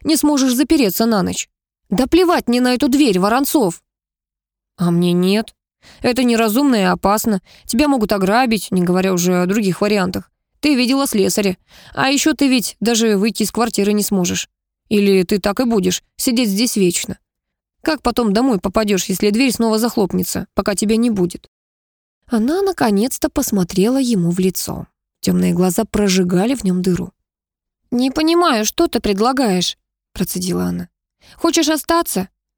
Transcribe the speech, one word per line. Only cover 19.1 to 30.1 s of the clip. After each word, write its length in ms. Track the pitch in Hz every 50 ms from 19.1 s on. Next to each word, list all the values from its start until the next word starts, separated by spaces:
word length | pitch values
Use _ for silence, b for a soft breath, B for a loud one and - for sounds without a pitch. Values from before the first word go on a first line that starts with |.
| 185 - 208 208
дверь 220 | 208 226 277 254
снова 260 | - - 233 226 214 214
захлопнется, 680 | 240 233 - 233 190 175 - 185 175 - - - 190 - _
пока 200 | - 196 214 196
тебя 220 | - 220 202 226
не 140 | 220 240 240
будет?» 380 | 214 190 175 170 - - - _ _ _ _ _ _ _ _ _ _ _ _ _ _ _ _ -
Она 340 | 247 214 220 262 330 392
наконец-то 680 | 403 392 349 - - 220 202 196 226 262 - - - 294
посмотрела 680 | - 294 254 - 214 196 180 - - 180 190 233 262 269
ему 320 | 262 240 233 185 170 170
в 100 | 175 185
лицо. 480 | 185 190 175 - - - - - - - _ _ _ _ _ _
Темные 340 | - - - 180 180 180 175
глаза 300 | 175 185 185 175 - 214
прожигали 720 | - - - 208 196 180 190 180 175 185 175 202 240 277
в 100 | 233 214
нем 180 | 185 180 185
дыру. 300 | 180 185 175 165 175 180 - _ _ _ _ _ _ _ _ _ _ _ _ _ _ _
«Не 180 | 240 240 254 269
понимаю, 540 | 262 311 311 320 339 349 349 330 254 214 214
что 240 | - - - - -
ты 120 | - 226
предлагаешь?» 800 | - 214 202 190 220 254 269 262 262 214 185 180 170 - - - _ _ _ _ _ _